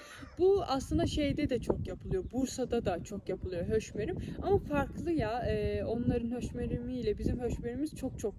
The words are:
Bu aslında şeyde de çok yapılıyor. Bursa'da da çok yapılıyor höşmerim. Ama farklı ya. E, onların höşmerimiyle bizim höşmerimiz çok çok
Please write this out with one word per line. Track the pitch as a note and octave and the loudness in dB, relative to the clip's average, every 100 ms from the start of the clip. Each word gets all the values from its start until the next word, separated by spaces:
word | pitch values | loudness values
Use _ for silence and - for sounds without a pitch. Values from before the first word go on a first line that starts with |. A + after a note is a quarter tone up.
| - - - - | -6 -16 -12 4
Bu | F#4 G4 | 6 6
aslında | - C4+ - D#4 E4+ | 4 0 2 2 4
şeyde | D4+ C#4+ C4 D4 | 4 2 2 2
de | B3 | 2
çok | - - - | 0 0 -2
yapılıyor. | F3+ - F#3+ F3+ | -6 -2 -2 0
Bursa'da | A#3+ C4 - B3+ A#3 | 0 0 0 0 0
da | G#3+ F3 | 2 0
çok | - G3+ - | -4 -8 -4
yapılıyor | F#3 F3+ F3 G3 | -4 -4 -4 0
höşmerim. | A3 - G#3 A#3+ F#4+ - - | 0 0 -4 -4 -4 -6 -4
Ama | F4 G4 | 2 2
farklı | D#4 C#4+ C4 - D4+ | 4 0 0 -2 -2
ya. | D#4 G#3+ A#3+ | 0 0 0
E, | - G#3+ G#3 G#3 | 0 0 0 0
onların | G3 A#3 A#3+ B3 A#3 | 0 0 2 2 0
höşmerimiyle | A#3+ - B3 A#3 A#3+ B3 B3+ A3 G#3 | -2 -4 -4 -2 -2 -2 -2 0 0
bizim | A3 B3 | 0 0
höşmerimiz | A#3+ - A#3 B3 D4+ - | 0 -2 -4 -4 -4 -4
çok | C4 - | -6 -4
çok | A3 | -4